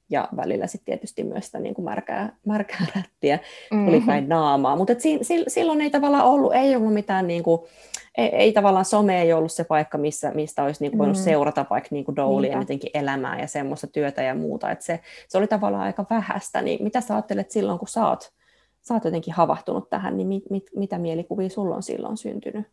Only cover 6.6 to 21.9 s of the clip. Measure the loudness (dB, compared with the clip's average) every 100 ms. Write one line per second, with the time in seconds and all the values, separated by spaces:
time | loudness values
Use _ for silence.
6.6 | 4 4 4 2 2 0 0 0 2 2
7.6 | 0 -20 -16 -16 -8 -2 2 6 6 6
8.6 | 6 4 4 4 4 4 4 4 2 -2
9.6 | 0 0 0 -2 -4 -2 -4 -4 -4 -2
10.6 | -4 -2 -2 0 2 2 2 4 2 0
11.6 | 0 -2 -2 -6 -4 -2 2 2 2 -2
12.6 | -4 -6 -4 -4 -2 -4 -4 -6 -6 -6
13.6 | -6 -6 -6 -2 -2 -2 -2 -2 -4 -4
14.6 | -4 -6 -6 -8 -8 -20 -4 0 2 2
15.6 | 0 -2 -2 -4 -2 -2 -2 -6 -4 -2
16.6 | -2 -2 -2 -2 -2 -4 -2 -4 -4 -2
17.6 | -2 -2 -4 0 0 0 -6 _ _ _
18.6 | _ _ -4 -2 0 -2 -2 2 2 2
19.6 | -4 -6 -4 -4 -2 -2 -2 -4 -4 -6
20.6 | -6 -6 -4 -4 -4 -4 -4 -4 -4 -2
21.6 | -4 -4 -6